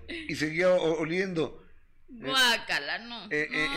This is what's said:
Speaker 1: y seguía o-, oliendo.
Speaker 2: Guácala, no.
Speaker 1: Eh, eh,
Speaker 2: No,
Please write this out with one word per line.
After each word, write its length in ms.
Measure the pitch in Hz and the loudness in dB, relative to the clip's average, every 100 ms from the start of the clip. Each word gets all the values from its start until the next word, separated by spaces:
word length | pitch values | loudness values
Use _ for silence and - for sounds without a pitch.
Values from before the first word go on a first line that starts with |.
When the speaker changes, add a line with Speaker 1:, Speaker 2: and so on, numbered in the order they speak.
| - | -12
Speaker 1:
y 280 | 330 311 131 | -10 -6 -2
seguía 340 | 151 160 185 | -2 4 6
o-, 300 | 180 160 160 | 6 4 2
oliendo. 580 | 160 180 190 170 135 - - - - - - | 0 0 -2 0 -2 -4 -20 -20 -20 -20 -20
Speaker 2:
Guácala, 840 | 240 247 262 247 226 - 160 143 180 | -10 -2 2 4 2 0 -4 -2 -6
no. 260 | 233 233 180 | -8 -14 -4
Speaker 1:
Eh, 160 | 151 151 | -2 -2
eh, 0 | |
Speaker 2:
No, 60 | 156 151 | -2 -2